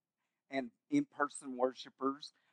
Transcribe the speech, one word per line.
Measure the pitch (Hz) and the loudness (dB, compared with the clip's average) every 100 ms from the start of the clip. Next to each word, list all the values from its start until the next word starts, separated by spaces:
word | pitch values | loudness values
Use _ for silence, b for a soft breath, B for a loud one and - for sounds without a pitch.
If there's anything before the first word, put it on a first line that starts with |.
| _ _ _ _ - | _ _ _ _ -6
And | 135 120 _ - | -4 -4 _ 0
in-person | 147 143 - 143 - 143 127 | 2 2 -2 -2 -2 -8 0
worshipers, | 127 123 139 - 131 139 - _ _ | 0 0 -14 -2 -2 -2 -10 _ _